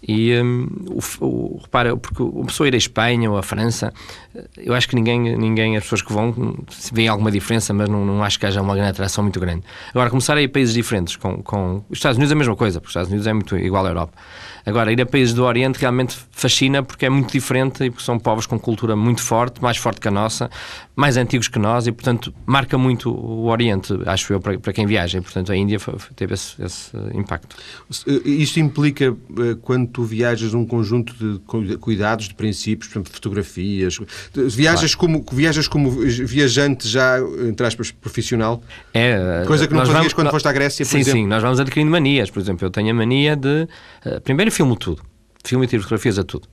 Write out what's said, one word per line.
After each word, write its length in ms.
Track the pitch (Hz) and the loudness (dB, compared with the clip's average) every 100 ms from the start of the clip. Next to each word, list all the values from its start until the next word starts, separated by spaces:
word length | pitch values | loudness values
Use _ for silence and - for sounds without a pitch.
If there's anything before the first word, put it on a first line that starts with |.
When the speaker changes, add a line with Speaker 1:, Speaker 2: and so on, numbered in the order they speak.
Speaker 1:
E, 320 | - 107 113 120 | 0 2 4 4
hum, 260 | 120 123 127 - - | 2 0 -2 -6 -8
o 40 | - | -8
f-, 160 | - - | -8 -4
o, 400 | 131 127 - - | -4 -2 -4 -8
repara, 320 | - 131 117 | -4 0 0
porque 280 | - - - | -2 -6 -4
uma 240 | 127 - 123 | -4 -4 -6
pessoa 200 | - 147 | 0 2
ir 80 | |
à 40 | 127 | 2
Espanha 520 | - - 113 120 113 | 0 0 2 2 2
ou 60 | 101 | 0
à 60 | |
França, 500 | 95 95 113 113 - - - - - - - - | -2 -2 -2 -2 -6 -8 -18 -20 -18 -20 -20 -14
eu 160 | - | -2
acho 160 | 123 120 | 0 2
que 60 | |
ninguém, 420 | 123 113 120 117 117 | 2 2 2 0 0
ninguém, 400 | 113 110 110 110 | 0 2 2 0
as 60 | |
pessoas 180 | - 113 | 0 -4
que 100 | - | -2
vão, 460 | 104 117 113 113 - 131 | 0 0 -2 -4 -6 -12
se 240 | - - | -14 -6
vêem 120 | 113 113 | 2 2
alguma 220 | 107 107 | 4 2
diferença, 440 | 104 - 117 104 | 0 0 -2 0
mas 120 | 101 104 | 0 0
não, 200 | 104 101 | 0 0
não 180 | 101 | 0
acho 140 | 104 - | 0 0
que 60 | 101 | 0
haja 160 | 98 | 0
uma 120 | 98 | 0
grande 140 | 98 101 | 0 0
atração 300 | 95 98 - | 0 -2 0
muito 160 | 101 92 | 0 0
grande. 240 | 90 85 - - - | -2 -4 -8 -16 -6
Agora, 180 | 120 123 | 0 2
começar 300 | 123 120 147 | 2 2 2
a 20 | |
ir 40 | 139 | 2
a 20 | |
países 240 | 139 127 | 2 2
diferentes, 440 | 113 113 110 85 - | 2 0 -2 -2 -4
com, 260 | 98 95 | -6 -6
com, 420 | - 104 95 92 104 | -4 -4 -2 -4 -6
os 80 | - | -4
Estados 180 | 147 117 | 0 2
Unidos 140 | 143 | 4
é 20 | |
a 40 | 151 | 4
mesma 180 | 135 101 | 2 2
coisa, 240 | 117 85 | 0 -2
porque 60 | - | -6
os 40 | |
Estados 180 | 82 90 | -6 -2
Unidos 160 | 104 107 | -2 0
é 60 | |
muito 240 | 107 95 95 | 0 0 -2
igual 260 | 92 98 | 0 0
à 60 | 92 | 0
Europa. 240 | 87 85 - - - - - | -2 -4 -8 -20 -20 -18 -10
Agora, 260 | - 107 110 | -2 0 2
ir 80 | 117 | 2
a 60 | 123 | 2
países 280 | 143 123 | 2 2
do 80 | 117 | 4
Oriente 340 | 127 117 131 131 | 2 2 0 0
realmente 380 | 131 123 127 - - | 0 0 -2 -4 -16
fascina, 520 | - 131 - 135 139 | -4 0 2 2 2
porque 220 | 131 - | -2 -2
é 60 | 135 | 2
muito 220 | 135 135 | 2 2
diferente 520 | 139 - 127 135 131 | -2 0 0 0 0
e 60 | 131 | -4
porque 140 | 120 | -4
são 140 | - 117 | -4 -2
povos 280 | 123 110 107 | 0 0 0
com 120 | 113 | -4
cultura 360 | - 110 117 107 | -2 -2 0 2
muito 240 | 113 120 | 2 0
forte, 380 | - 113 120 120 | 2 0 0 0
mais 140 | 123 113 | -2 0
forte 220 | 123 - | -2 -2
que 80 | 113 | -2
a 20 | |
nossa, 400 | 101 110 - 120 - - - - | 0 -2 -2 -6 -8 -16 -16 -14
mais 220 | - 143 127 | 0 2 2
antigos 320 | 120 127 113 | 2 0 -2
que 100 | - | 0
nós 280 | 104 120 120 | 0 2 0
e, 60 | |
portanto, 400 | 117 135 117 - - - | -2 -2 -2 -2 -12 0
marca 300 | 135 135 135 | 0 2 2
muito 320 | 131 120 - | 2 0 -2
o 360 | - 117 113 113 | -6 -6 -4 0
Oriente, 500 | 117 120 98 92 98 90 | 2 2 0 0 -4 0
acho 260 | 95 - | -2 0
eu, 80 | 101 | -2
para, 180 | 92 95 | 0 -4
para 140 | - | -4
quem 140 | 95 104 | -2 2
viaja. 320 | 107 85 92 | 2 0 -4
E, 20 | |
portanto, 300 | 90 - 92 | -4 -6 -2
a 60 | 95 | 0
Índia 240 | 101 104 | 2 0
foi, 180 | - - | -4 -10
foi, 120 | - | -12
teve 200 | - 98 | -8 -6
esse, 280 | 101 - - | -6 -8 -10
esse 280 | 98 - - 110 104 | -10 -10 -14 -10 -8
impacto. 420 | - 98 - - - - - - - - | -6 -6 -6 -10 -20 -20 -20 -14 -10 0
Speaker 2:
Eh, 140 | 139 139 | 0 2
isto 320 | 147 147 165 | 0 2 2
implica, 460 | 151 - 147 139 135 120 - - | 0 2 0 2 0 0 -8 -2
eh, 180 | 120 113 | -2 -2
quando 260 | - 127 120 | 0 0 0
tu 160 | - | -2
viajas, 480 | 117 110 120 117 113 | -4 0 0 0 0
um 100 | 113 117 | 0 0
conjunto 480 | 123 104 120 117 | 0 0 0 -2
de 260 | - 110 101 | -4 -6 -6
cu-, 380 | - 117 98 104 | -6 -4 -4 -4
cuidados, 500 | - 107 104 113 107 | -2 0 0 0 -4
de 60 | |
princípios, 520 | - 110 98 - 107 - | -6 -4 -4 -4 -4 -4
por 100 | 110 | -8
exemplo, 140 | 92 | -8
fotografias. 840 | - - 98 98 - 95 101 92 87 104 - - | -8 -6 -4 -6 -6 -4 0 -2 -2 -10 -14 -12
De, 80 | - 123 | -2 0
viajas 440 | 110 156 170 160 | 2 2 4 2
Speaker 1:
Claro. 200 | - 180 156 | 2 2 0
Speaker 2:
como, 0 | - | -2
viajas 340 | 127 160 156 147 | 0 2 2 0
como 240 | 156 143 | 2 0
viajante 960 | 123 127 120 131 127 143 117 143 131 113 | 2 0 0 -2 2 2 4 2 0 0
já, 300 | 120 131 127 117 - 120 | 2 4 4 0 -2 -4
entre 180 | 107 117 | 0 -2
aspas, 240 | 113 117 | -2 -8
profissional? 720 | - - - 113 120 110 117 - - - | -8 -10 -6 -2 0 0 -2 -8 -20 -4
Speaker 1:
É, 500 | 113 120 110 92 85 90 | 2 4 4 2 0 2
Speaker 2:
Coisa 200 | 151 156 | 2 4
que 60 | |
não 80 | 151 | 2
Speaker 1:
nós 80 | 127 | 4
Speaker 2:
fazias 140 | 156 | 4
Speaker 1:
vamos, 100 | 160 | 4
Speaker 2:
quando 140 | - 151 | 2 2
Speaker 1:
nó-, 40 | |
Speaker 2:
foste 140 | 147 147 | 2 2
à 60 | |
Grécia, 320 | 135 139 - | 2 0 0
por 60 | 139 | 0
Speaker 1:
sim, 80 | 147 | 2
Speaker 2:
exemplo. 200 | 131 127 | 4 4
Speaker 1:
sim, 40 | 104 | 2
nós 160 | 110 | 2
vamos 160 | 117 127 | 2 2
adquirindo 320 | 135 151 151 | 2 2 4
manias. 380 | 170 139 139 101 | 4 4 4 2
Por 100 | - | -2
exemplo, 260 | 98 90 95 | -4 -2 -2
eu 40 | |
tenho 200 | 92 107 | 0 0
a 40 | |
mania 400 | 117 113 131 147 | 2 2 4 2
de, 320 | 151 135 147 165 - - - | 2 2 0 -2 -8 -20 -12
eh, 160 | - - | -8 -6
primeiro 300 | - 135 220 | 0 2 2
filmo 240 | - 143 110 | 4 2 2
tudo. 240 | - 78 - _ _ _ | -2 -6 -8 _ _ _
Filmo 200 | - 127 | -2 0
e 20 | 127 | 2
tiro 160 | 120 | 0
fotografias 360 | 90 110 120 101 | 0 0 2 0
a 60 | |
tudo. 220 | 92 71 - | -2 -6 -12